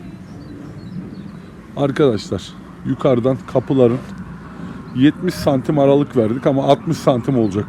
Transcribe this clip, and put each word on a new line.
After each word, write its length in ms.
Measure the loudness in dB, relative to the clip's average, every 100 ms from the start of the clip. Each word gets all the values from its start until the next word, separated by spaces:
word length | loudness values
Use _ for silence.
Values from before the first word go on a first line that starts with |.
| -16 -16 -16 -16 -16 -16 -14 -14 -12 -10 -10 -12 -14 -16 -18 -20 -10 -2
Arkadaşlar, 640 | 0 4 4 4 -2 -6 -8 -16 -18 -8 -4
yukarıdan 520 | 0 2 4 2 0 -2
kapıların 440 | -2 2 4 4 4 -6 -12 -12 -14 -16 -14 -12 -12 -8 2
yetmiş 380 | 2 2 -2 -2
santim 440 | 0 0 2 2
aralık 380 | 6 4 4 2
verdik 300 | 2 2 0
ama 160 | 2
altmış 340 | 4 4 2 -2
santim 420 | 2 2 2 2
olacak 260 | 2 0